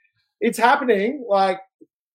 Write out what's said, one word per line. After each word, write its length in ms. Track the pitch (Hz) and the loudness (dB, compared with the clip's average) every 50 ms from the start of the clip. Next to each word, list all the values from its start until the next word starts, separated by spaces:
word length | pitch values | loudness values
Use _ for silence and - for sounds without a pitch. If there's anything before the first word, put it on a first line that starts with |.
| _ _ _ _ _ _ _ _ | _ _ _ _ _ _ _ _
it's 160 | 208 233 - - | -4 -4 -2 2
happening. 680 | 226 247 277 285 269 247 220 190 196 226 285 294 247 220 | 2 2 2 2 2 0 0 0 0 -4 -6 -6 -4 -2
Like, 300 | 202 196 196 190 190 190 - _ _ _ _ _ _ _ _ _ | 0 0 2 0 -2 -4 -8 _ _ _ _ _ _ _ _ _